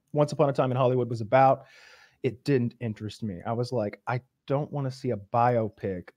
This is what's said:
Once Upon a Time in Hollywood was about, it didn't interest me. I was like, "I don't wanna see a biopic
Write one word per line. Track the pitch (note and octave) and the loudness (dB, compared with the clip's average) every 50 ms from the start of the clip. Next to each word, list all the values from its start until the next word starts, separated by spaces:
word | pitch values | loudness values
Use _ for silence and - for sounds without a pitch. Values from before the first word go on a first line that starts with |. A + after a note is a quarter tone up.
| _ _ | _ _
Once | - D3 D3 D3 | 0 0 0 2
Upon | C#3+ - D3+ C#3 | 2 2 2 2
a | |
Time | C3+ D#3 C#3 C3 | 2 0 0 0
in | B2 | 2
Hollywood | B2+ C3+ B2 B2+ B2+ B2 A#2 | 2 2 2 2 0 0 -2
was | B2 A2 | -4 -6
about, | A2+ A2 C3 C3 C3+ C3+ C3 - - - - - - - - - - _ _ _ - | -2 2 4 6 6 6 4 2 -2 -10 -20 -20 -20 -20 -20 -20 -20 _ _ _ -6
it | B2+ G#2+ - | -6 -6 -4
didn't | _ - C#3+ B2+ A#2+ A#2 - _ | _ 0 0 2 0 -2 -4 _
interest | B2+ A2+ G#2 - G#2+ G#2 - - | -8 -8 -8 -8 -10 -10 -10 -8
me. | A#2+ G#2+ F#2 E2+ - | -8 -8 -8 -8 -6
I | G#2+ | -4
was | A#2 A#2 B2 A#2 | -4 -2 -4 -2
like, | B2+ A#2+ G#2 G#2 - - _ - | -2 -2 -2 -2 -6 -8 _ -6
"I | B2 B2+ - _ _ _ _ - | -6 -6 -6 _ _ _ _ -4
don't | C#3 C#3 D3 - | -2 -2 -2 -4
wanna | - C#3+ C#3 C3 | -6 -6 -6 -6
see | C3 - - B2+ | -8 -6 -4 -4
a | B2 | -4
biopic | G#2 G2 - - A#2+ A#2+ B2 B2 A#2 A2 G2+ - _ - G2+ F#2+ F2+ F2 - - | -4 -6 -2 2 4 4 4 4 2 0 -2 -4 _ -6 -6 -6 -6 -10 -14 -10